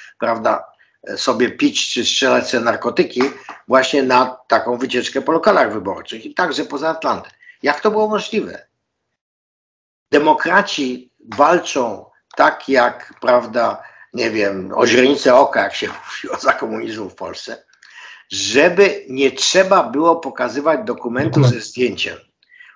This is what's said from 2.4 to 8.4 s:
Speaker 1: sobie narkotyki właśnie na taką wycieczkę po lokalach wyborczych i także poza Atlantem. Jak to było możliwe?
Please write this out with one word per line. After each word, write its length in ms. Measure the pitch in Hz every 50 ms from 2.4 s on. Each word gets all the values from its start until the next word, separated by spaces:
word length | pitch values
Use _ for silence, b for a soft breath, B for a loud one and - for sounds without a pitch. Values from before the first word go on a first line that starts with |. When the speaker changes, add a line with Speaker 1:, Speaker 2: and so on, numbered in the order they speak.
| 123 -
Speaker 1:
sobie 140 | 131 120 113
narkotyki 580 | 117 107 - - 120 - - 160 - - 123 131 139 - B B B B B B -
właśnie 340 | 127 131 131 - - 139
na 340 | 131 127 127 123 127 127 - - _ -
taką 280 | 117 107 - 117 123 117
wycieczkę 420 | 135 - 123 123 120 - - 139
po 120 | - 151
lokalach 400 | 160 160 - 214 196 160 127 104
wyborczych 540 | 107 104 92 98 92 - - - - 113 -
i 80 | - -
także 300 | - 180 160 127 143 139
poza 240 | - 143 135 156 160
Atlantem. 440 | 156 156 - 135 107 92 - - b b b b b b
Jak 180 | b 143 - -
to 100 | - 214
było 180 | 202 214 214 214
możliwe? 580 | 214 196 - - 226 208